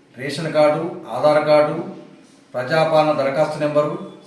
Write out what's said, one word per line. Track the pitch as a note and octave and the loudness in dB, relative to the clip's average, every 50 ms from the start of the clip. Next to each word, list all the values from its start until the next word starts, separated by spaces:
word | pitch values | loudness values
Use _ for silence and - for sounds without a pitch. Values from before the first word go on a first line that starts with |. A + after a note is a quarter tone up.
| _ _ _ A#2 | _ _ _ -12
రేషన్ | C3 D3 C3 C#3+ D#3+ D#3 - | -10 -8 -8 -6 -6 -2 2
కార్డు, | D3+ D3+ D3 D3+ D#3+ E3 F3+ - - - - A2+ | 4 4 4 4 0 -2 -6 -8 -10 -12 -10 -4
ఆధార్ | B2+ C#3 D3+ D3+ D3+ D3+ D3+ | 0 2 2 2 2 4 4
కార్డు, | D3+ D3+ D3+ D#3 D#3+ E3 - - - - - - - - - _ _ _ _ _ - | 4 4 4 2 0 -6 -8 -10 -12 -16 -18 -20 -20 -20 -20 _ _ _ _ _ -10
ప్రజాపాలన | B2 B2+ - D#3+ D#3+ D#3 - D#3+ D#3 D3+ D3+ D3+ C#3 | -8 -6 -2 0 0 2 2 4 2 2 2 2 0
దరఖాస్తు | C#3 C#3 C#3 D#3 D3+ D3+ D3+ D3 D3+ | -2 -2 0 0 -2 -2 -2 -4 -4
నెంబరు, | D3 D3 D3 D3+ D3+ D#3 F3+ F#3+ - - - - | -2 0 0 0 0 -2 -8 -12 -14 -18 -20 -20